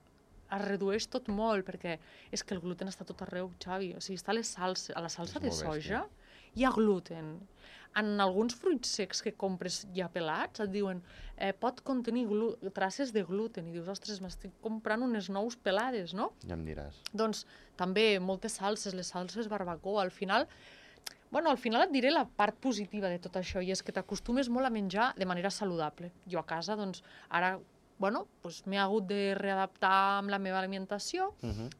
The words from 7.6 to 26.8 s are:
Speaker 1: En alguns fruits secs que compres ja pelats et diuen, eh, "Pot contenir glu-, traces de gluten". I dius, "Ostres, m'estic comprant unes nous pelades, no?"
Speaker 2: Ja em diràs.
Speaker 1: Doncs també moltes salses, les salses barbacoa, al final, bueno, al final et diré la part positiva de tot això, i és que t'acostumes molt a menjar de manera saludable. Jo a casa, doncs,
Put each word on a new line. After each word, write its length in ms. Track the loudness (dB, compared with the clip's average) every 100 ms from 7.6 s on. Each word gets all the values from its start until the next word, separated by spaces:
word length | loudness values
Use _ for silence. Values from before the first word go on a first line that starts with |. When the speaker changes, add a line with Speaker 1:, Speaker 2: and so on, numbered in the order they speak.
| -20 -20 -4 -2
Speaker 1:
En 240 | 0 4
alguns 340 | 4 4 0 0
fruits 340 | 0 2 0
secs 300 | -2 -2 -2
que 80 | -4
compres 520 | -2 -2 -2 -4 -6 -6 -4
ja 140 | -4
pelats 480 | -2 -2 0 -2 -4
et 100 | -2
diuen, 300 | 0 0 -2 -10 -16 -14 -2
eh, 160 | -2
"Pot 260 | 0 -2 -2
contenir 440 | -2 0 0 0 2
glu-, 300 | 2 2 -2 -6
traces 380 | -2 -2 0 0
de 100 | 0
gluten". 440 | 0 -2 -2 -6 -8
I 40 |
dius, 160 | -6 -6
"Ostres, 320 | -8 -8 -8
m'estic 300 | -8 -10 -14 -8
comprant 400 | -6 -2 0 2
unes 280 | 2 0 0
nous 260 | -2 -2 -2
pelades, 580 | 2 2 2 -2 -4
no?" 200 | -2 -4 -4 -6
Speaker 2:
Ja 80 | -4
em 100 | -4
diràs. 320 | -6 -8 -12 -6
Speaker 1:
Doncs 320 | 0 2 0 -8 -18 -14 -4
també 420 | 0 4 6 4
moltes 340 | 2 -2 -4 -2
salses, 340 | -2 -2 -4
les 140 | -6 -4
salses 400 | -4 -4 -4 -4
barbacoa, 560 | -2 -4 -4 0 0
al 80 | 0
final, 360 | -2 2 2 2 -6 -20 -20 -20 -16 -16 -16 -2
bueno, 180 | 2 4
al 80 | 2
final 260 | 4 4
et 80 | 6
diré 200 | 6 6
la 140 | 4 2
part 280 | 2 2 2
positiva 480 | 0 0 -2 -2 -2
de 80 | -2
tot 160 | -4 -4
això, 260 | -2 -2
i 80 | 0
és 100 | -2
que 100 | -2 -4
t'acostumes 540 | -4 -4 0 0 2
molt 180 | 2 0
a 20 |
menjar 440 | 0 0 2 2 2
de 100 | -2
manera 240 | 0 -2
saludable. 640 | -2 -2 0 -2 -4 -12 -14 -6
Jo 120 | -4
a 60 | -2
casa, 300 | -4 -2
doncs, 260 | -2